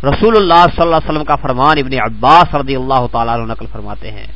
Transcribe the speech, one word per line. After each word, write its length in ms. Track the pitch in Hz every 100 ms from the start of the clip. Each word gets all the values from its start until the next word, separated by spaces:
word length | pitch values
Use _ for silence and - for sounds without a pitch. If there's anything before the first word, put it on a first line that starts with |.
رسول 320 | 135 139 220 226
اللہ 300 | 196 165 175 -
صلی 60 |
اللہ 140 | 170 160
علیہ 140 | -
وسلم 140 | 151
کا 120 | 151 143
فرمان 420 | 139 123 139 151
ابن 160 | 131
عباس 640 | 131 110 110 123 160 175 147
رضی 200 | 135 135
اللہ 320 | 127 135 123
تعالیٰ 220 | 117 117
عنہ 180 | 117 113
نقل 140 | 113 110
فرماتے 400 | 110 104 104 113
ہیں 160 | 101 110